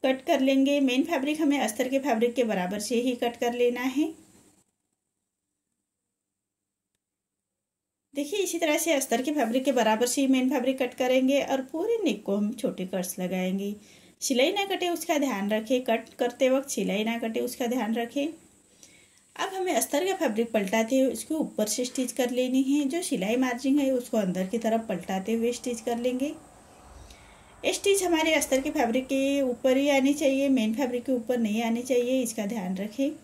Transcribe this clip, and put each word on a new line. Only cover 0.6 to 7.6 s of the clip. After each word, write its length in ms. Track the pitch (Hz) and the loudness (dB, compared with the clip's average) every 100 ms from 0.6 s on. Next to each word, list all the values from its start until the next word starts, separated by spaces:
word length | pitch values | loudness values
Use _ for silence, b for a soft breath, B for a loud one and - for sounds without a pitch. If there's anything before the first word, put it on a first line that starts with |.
| 269 285 | 4 4
Main 220 | 269 247 | 4 2
fabric 360 | 330 339 262 302 | 2 0 0 0
हमें 180 | 311 285 | 2 2
अस्तर 300 | 220 - 254 | 0 -2 -2
के 100 | 269 | 0
fabric 340 | 269 226 240 | 0 0 0
के 100 | 240 | 0
बराबर 340 | 226 196 180 208 | 0 0 -2 -4
से 140 | - 233 | -2 0
ही 180 | 254 240 | 0 0
cut 200 | 240 233 | -2 -2
कर 160 | 240 | -4
लेना 260 | 240 247 240 | 2 0 2
है। 260 | 254 262 320 - - - _ _ _ _ _ _ _ _ _ _ _ _ _ _ _ _ _ _ _ _ _ _ _ _ _ _ _ _ _ _ _ _ | -2 0 -2 -4 -20 -20 _ _ _ _ _ _ _ _ _ _ _ _ _ _ _ _ _ _ _ _ _ _ _ _ _ _ _ _ _ _ _ _